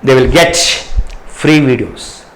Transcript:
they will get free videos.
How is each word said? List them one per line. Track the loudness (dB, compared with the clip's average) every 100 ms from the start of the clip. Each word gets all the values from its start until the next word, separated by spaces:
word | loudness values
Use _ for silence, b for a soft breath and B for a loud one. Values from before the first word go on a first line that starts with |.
they | 4
will | 2 4
get | 2 2 0 -2 -4 -2 -2 -2 -6 -16
free | -6 2 2
videos. | 4 0 -2 -10 -18 -18 -20